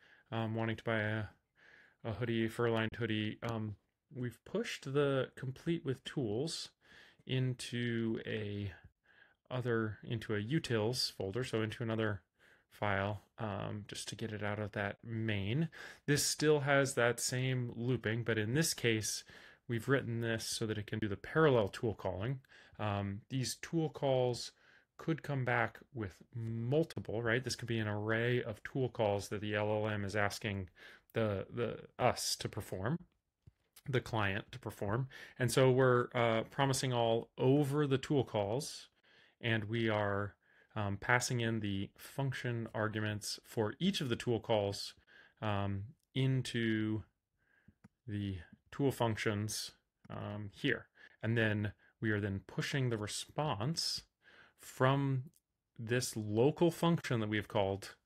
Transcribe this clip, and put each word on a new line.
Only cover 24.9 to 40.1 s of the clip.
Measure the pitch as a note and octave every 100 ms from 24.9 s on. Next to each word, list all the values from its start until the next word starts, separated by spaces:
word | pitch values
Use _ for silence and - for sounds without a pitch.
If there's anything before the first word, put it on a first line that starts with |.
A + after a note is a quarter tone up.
| -
could | - D#3
come | - C#3
back | B2 A#2+ A2+ - -
with | B2 G2+ - -
multiple, | A#2 A2+ A2+ A#2 D3 E3 - G2 G#2
right? | A#2+ A#2+
This | B2+ -
could | A#2
be | A#2
an | G#2+
array | G#2 G#2+ A2 A#2+ B2
of | B2 G#2+
tool | - C#3 B2+
calls | - G#2+ G2+ G2
that | G#2
the | G#2 G#2
L | G#2+
L | G#2+ G#2+
M | G#2+ G2+
is | G#2
asking | G2+ - A2+ G2 F#2 - - - _
the, | - A2 F#2+ -
the, | A#2 A2+ - - -
us | B2 G2 - -
to | A#2
perform, | - - F#2+ G2+ E3 - _ _ _ - _ _ - -
the | B2
client | - A2+ G2 G2 -
to | -
perform. | A2 - G#2 A2+ C3 - - -
And | A#2+
so | D3 C3
we're, | B2+ C3 B2 A#2+
uh, | B2 A#2 A2+ A2+
promising | - C#3 C3 C3+
all | A#2+ A#2 A#2 A2+ -
over | B2+ C#3+ C#3 D3 D3
the | C3+
tool | - D3
calls, | A2+ G#2+ G2+ A#2+ D#3 - - _ _ - _ -
and | A#2 A2+ G#2
we | A#2 A2+
are, | G#2+ G2+